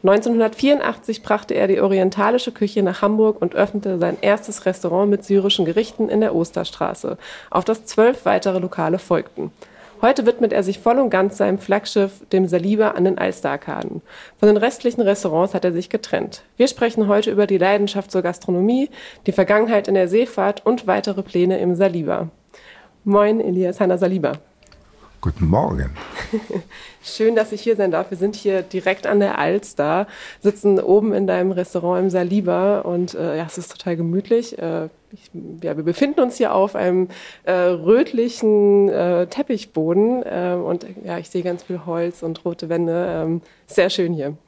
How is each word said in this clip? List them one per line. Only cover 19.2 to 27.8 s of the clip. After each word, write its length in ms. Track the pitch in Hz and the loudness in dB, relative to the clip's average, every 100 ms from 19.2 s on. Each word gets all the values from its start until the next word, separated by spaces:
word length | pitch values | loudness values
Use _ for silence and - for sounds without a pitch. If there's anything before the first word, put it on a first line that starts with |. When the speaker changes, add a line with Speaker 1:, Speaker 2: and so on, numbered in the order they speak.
| - | -2
Speaker 1:
die 60 | |
Vergangenheit 560 | 190 185 208 226 214 202 | 0 4 4 4 2 2
in 60 | |
der 120 | 196 180 | 2 4
Seefahrt 580 | 202 240 - 190 202 | 2 0 0 -2 0
und 220 | - 240 - | 0 0 0
weitere 380 | 196 202 196 | 0 0 -6
Pläne 340 | 196 180 180 190 | -2 0 2 2
im 160 | 180 | 0
Saliba. 540 | 175 196 170 151 - 165 _ _ - - - - _ | 2 2 0 -2 -4 -4 _ _ -20 -20 -20 -20 _
Moin, 380 | 208 202 208 226 | 2 4 4 2
Elias 400 | 208 185 180 180 | 0 0 -2 0
Hanna 180 | 185 180 | 0 2
Saliba. 360 | 185 185 143 143 _ _ _ - _ _ - - | 0 2 0 -2 _ _ _ -20 _ _ -20 -6
Speaker 2:
Guten 280 | 87 - 80 | -6 -2 2
Morgen. 420 | 98 165 64 65 76 - - - | 2 2 -2 -4 -8 -14 -12 -6
Speaker 1:
<laughs> 720 | 220 - 190 - - - - | -6 -6 -8 -8 -20 -20 -20
Schön, 320 | - - 220 | -16 0 2
dass 160 | 233 220 | 2 0
ich 100 | 208 | -4
hier 140 | 233 | -2
sein 160 | 214 | 0